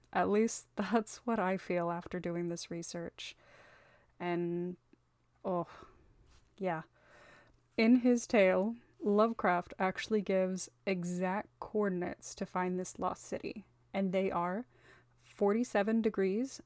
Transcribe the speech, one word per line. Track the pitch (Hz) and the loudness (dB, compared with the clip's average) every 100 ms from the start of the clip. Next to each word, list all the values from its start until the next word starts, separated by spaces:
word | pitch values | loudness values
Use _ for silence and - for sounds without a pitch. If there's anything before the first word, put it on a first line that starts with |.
| - | -6
At | 190 180 | 0 2
least | 208 226 - - | 4 2 -2 -8
<laughs> | - | -6
that's | 196 226 214 - | 0 0 0 -6
what | - 226 | -4 0
I | 185 190 | 0 -2
feel | - 180 170 | -2 -2 -2
after | 175 - 180 | -4 -6 -8
doing | 175 170 175 | -4 -4 -4
this | 170 - | -6 -8
research. | 170 170 175 170 - - - - - - - - _ _ - | -8 -8 -8 -10 -12 -16 -16 -20 -20 -20 -20 -20 _ _ -8
And, | 180 175 175 175 180 180 _ _ _ _ _ _ | -4 -2 -2 -2 -4 -8 _ _ _ _ _ _
oh, | 196 180 170 - - - _ _ - - _ - | -4 -4 -4 -10 -20 -20 _ _ -20 -20 _ -6
yeah. | 185 160 - _ _ - - - - _ _ - | -4 -4 -8 _ _ -20 -20 -20 -20 _ _ 2
In | 226 247 | 6 6
his | 247 240 - | 6 2 4
tale, | 226 190 185 202 233 _ - | 4 6 6 0 -4 _ -6
Lovecraft | 320 208 226 226 208 175 - - | 2 4 4 4 2 0 -2 -2
actually | 190 185 - 220 | -2 -2 -2 -2
gives | 185 190 185 185 - _ - | 2 2 2 -2 -8 _ -4
exact | 185 175 180 185 196 - - | -4 -2 -4 -2 -4 -6 -12
coordinates | - 214 208 180 175 - - - | -6 0 0 0 -4 -6 -10 -8
to | 190 | -6
find | 185 180 180 | -2 -2 -2
this | 180 - | -4 -4
lost | 185 185 - | -4 -4 -8
city, | - - - - _ _ | -8 -8 -10 -14 _ _
and | 196 196 | -2 0
they | 185 190 | 0 0
are | 175 175 190 254 _ - - _ _ | 0 -2 -4 -8 _ -20 -20 _ _
forty-seven | - - 202 214 240 208 202 226 | -14 0 2 2 2 0 2 2
degrees, | 220 202 190 202 262 - | 2 2 0 0 -4 -8